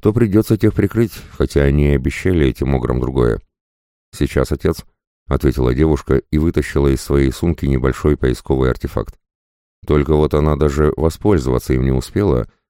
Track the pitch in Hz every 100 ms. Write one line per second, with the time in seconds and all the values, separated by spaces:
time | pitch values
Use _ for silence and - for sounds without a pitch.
0 | 107 107 117 101 - 113 107 - 98 107
1 | 117 - - - 67 - 69 73 73 71
2 | 65 - 92 87 67 - 67 67 60 62
3 | 62 65 60 55 - _ _ _ _ _
4 | _ - 71 71 64 73 82 82 - _
5 | _ _ - 67 71 67 62 64 80 71
6 | - 67 - 76 82 76 71 73 69 65
7 | - 69 67 - 85 80 69 65 65 -
8 | 76 71 65 60 - 67 64 62 - -
9 | 53 - _ _ _ _ _ _ - 76
10 | 71 76 76 76 76 73 73 69 73 -
11 | 80 - 104 92 64 62 - 64 65 64
12 | - - 101 64 55 _ _